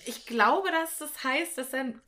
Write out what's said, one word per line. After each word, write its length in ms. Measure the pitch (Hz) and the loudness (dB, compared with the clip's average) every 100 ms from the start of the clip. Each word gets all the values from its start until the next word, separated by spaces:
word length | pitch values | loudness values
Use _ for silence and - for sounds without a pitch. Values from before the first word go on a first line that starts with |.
| - | -10
Ich 180 | 233 - | -10 -2
glaube, 440 | 233 214 339 381 | 4 6 6 4
dass 260 | 330 320 - | 0 0 -4
das 260 | 294 - | -8 -6
heißt, 340 | 269 277 339 - | -2 0 -2 -6
dass 140 | 262 | -4
sein 300 | 262 262 220 | -4 -4 -8